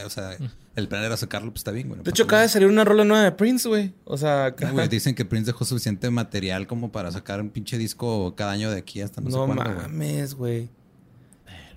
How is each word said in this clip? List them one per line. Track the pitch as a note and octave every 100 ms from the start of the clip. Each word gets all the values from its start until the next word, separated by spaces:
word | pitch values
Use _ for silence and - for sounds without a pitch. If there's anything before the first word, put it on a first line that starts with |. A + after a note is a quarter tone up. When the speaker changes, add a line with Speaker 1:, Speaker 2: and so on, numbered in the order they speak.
Speaker 1:
o | G2+
sea, | - F#2+ F2+
Speaker 2:
Mm. | B2+ - _ -
Speaker 1:
el | G2
plan | G2+
era | A2 A2+
sacarlo, | G#2+ G#2 A2
pues | -
está | -
bien, | A2 C3+
güey, | F#2+
no |
Speaker 3:
De | E3+
Speaker 1:
pasa | -
Speaker 3:
hecho, |
acaba | A3 G#3+
Speaker 1:
nada. |
Speaker 3:
de | A3+
salir | A3 G3
una | G#3+
rola | G#3 G#3+ G#3
nueva | G#3+
de | G3
Prince, | F3+ A3 B3+ A#3+
güey. | G#3+ G3 -
O | - C3+
sea, | D3+ C#3+ C3
acá | C3 -
Speaker 1:
No, |
güey, | C3+ -
dicen | A#2 -
que | A#2+
Prince | G#2+ A2+ A2
dejó | -
suficiente | A#2 A#2+ A2+ G2 B2
material | A#2+ A2 G#2 F#2+ F#2 G2
como | A#2 A2+
para | G#2+ F2
sacar | F#2 - G2+
un | G#2
pinche | A2+ G2 A#2
disco | G#2+ - A#2+ A2 F2+ -
cada | G#2
año | G2+ G#2+
de | F#2
aquí | - G2
hasta | G#2 -
no | B2+
sé | C3
Speaker 3:
No | C3+
Speaker 1:
cuándo, | -
güey. | A2 F2+
Speaker 3:
mames, | E2+ D#3 D3+ D3 C#3
güey. | C#3 A#2+ A#2 A#2+ _ _ _ _ _ _ _ _ - -